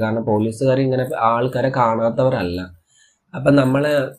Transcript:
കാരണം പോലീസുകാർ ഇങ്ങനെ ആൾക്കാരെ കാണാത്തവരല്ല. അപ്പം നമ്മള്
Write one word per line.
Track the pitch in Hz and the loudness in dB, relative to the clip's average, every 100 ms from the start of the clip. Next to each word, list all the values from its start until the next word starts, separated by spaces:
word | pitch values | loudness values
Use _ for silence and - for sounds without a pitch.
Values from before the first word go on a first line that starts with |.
കാരണം | 110 113 | -2 -2
പോലീസുകാർ | 113 107 110 110 135 127 | 0 0 0 -2 0 2
ഇങ്ങനെ | 135 127 123 - | 2 0 -2 0
ആൾക്കാരെ | 113 117 131 127 135 | 0 2 -2 -2 -2
കാണാത്തവരല്ല. | 131 117 113 117 117 127 120 87 90 90 - _ _ _ _ _ | 2 0 2 0 0 0 0 -2 -6 -8 -16 _ _ _ _ _
അപ്പം | 147 139 143 | -4 2 4
നമ്മള് | 131 135 147 147 131 | 4 2 0 0 -2